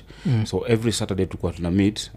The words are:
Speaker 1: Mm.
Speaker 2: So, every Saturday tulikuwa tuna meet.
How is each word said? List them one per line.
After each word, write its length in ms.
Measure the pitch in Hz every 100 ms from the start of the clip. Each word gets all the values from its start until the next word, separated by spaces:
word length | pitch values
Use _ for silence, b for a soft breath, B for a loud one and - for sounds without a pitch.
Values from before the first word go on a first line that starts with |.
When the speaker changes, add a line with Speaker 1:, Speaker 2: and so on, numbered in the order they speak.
| - B 190
Speaker 1:
Mm. 200 | 120 107
Speaker 2:
So, 160 | - -
every 240 | 113 113
Saturday 340 | 104 107 95 92
tulikuwa 260 | - 90
tuna 200 | 85 85
meet. 400 | 92 98 107 -